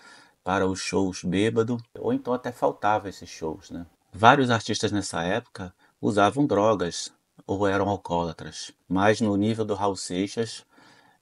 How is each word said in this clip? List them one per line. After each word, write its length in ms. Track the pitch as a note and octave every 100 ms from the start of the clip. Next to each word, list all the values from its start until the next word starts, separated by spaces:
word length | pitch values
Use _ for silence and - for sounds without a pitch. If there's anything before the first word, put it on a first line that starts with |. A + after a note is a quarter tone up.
| - - - _
para 240 | F#2 G2 F#2+
os 120 | F#2
shows 440 | - F#2+ F#2+ F2
bêbado, 560 | F#2 F#2 A2+ A2+ A2+ A#2+ - G2
ou 160 | A2
então 200 | C3+ B2
até 180 | B2 B2
faltava 580 | - C#3+ C#3 G#2 G#2+ G2
esses 200 | - A2
shows, 420 | - D#2+ - -
né? 160 | E2+ F2 _ _
Vários 400 | F#2+ A2 C#3+ B2
artistas 400 | A2+ - G#2+ G#2
nessa 320 | G2+ F#2+ E2+
época 500 | E2+ A2 - - F2+ - _ _
usavam 460 | A#2+ G2+ G2+ B2+ D3
drogas 640 | G2+ G#2+ G2 F2 - - - _ - -
ou 180 | G2 G2+
eram 240 | G2 G2
alcoólatras, 840 | F#2+ - F2 E2+ - D#2+ - - - -
mas 340 | F#2 G#2 G#2+
no 140 | A2 G2+
nível 300 | G#2 A2+ G#2+
do 80 |
Raul 220 | G2 G2+ F#2
Seixas, 680 | - F#2 G2+ A#2 A2+ - - _ - - _ _